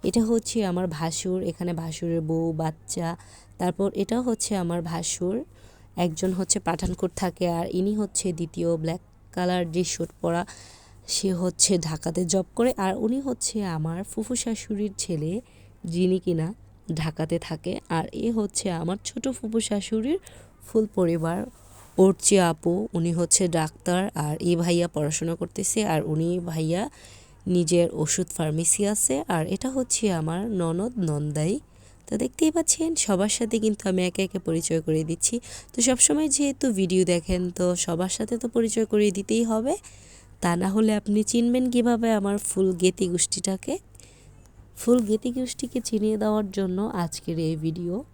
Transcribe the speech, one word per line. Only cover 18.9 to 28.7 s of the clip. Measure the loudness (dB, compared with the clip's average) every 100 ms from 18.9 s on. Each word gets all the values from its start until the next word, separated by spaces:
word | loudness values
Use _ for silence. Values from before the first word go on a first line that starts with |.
| -4 -6
ছোট | -6 -6 -6
ফুফু | -4 -2
শাশুড়ির | 0 -2 -2 -2 0 -2 -4 -20 -20 -20
ফুল | -2 0 0 2
পরিবার, | 2 2 0 -2 -6 -10 -20 -20 -12 6
ওর | 6 6
চেয়ে | 4 6 4
আপু, | 2 0 0 0
উনি | 0 0
হচ্ছে | 0 2 2 2 2
ডাক্তার, | -2 -4 0 0 0 -2
আর | -4 -2
এই | 0 2
ভাইয়া | 4 2 2
পড়াশোনা | 0 -2 0 -2 -4
করতেছে, | -6 -4 -2 0 2
আর | 0 0
উনি | 0 0 0 -2
ভাইয়া | -2 0 0 -2 -8 -20 -20 -20 -12 0
নিজের | 2 4 4 4 2
ওষুধ | 0 0 -2 -2
ফার্মেসি | -2 0 0